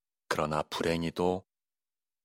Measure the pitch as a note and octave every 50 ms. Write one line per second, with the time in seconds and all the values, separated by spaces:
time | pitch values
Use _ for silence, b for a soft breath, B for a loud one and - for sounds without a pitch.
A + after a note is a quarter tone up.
0 | _ _ _ _ _ _ - - D#2+ D2+ D#2 D2+ D2 - - - - F2 E2 E2
1 | E2+ E2 - - F2+ F2+ F2+ F#2+ - _ _ _ _ _ _ _ _ _ _ _
2 | _ _ _ _ _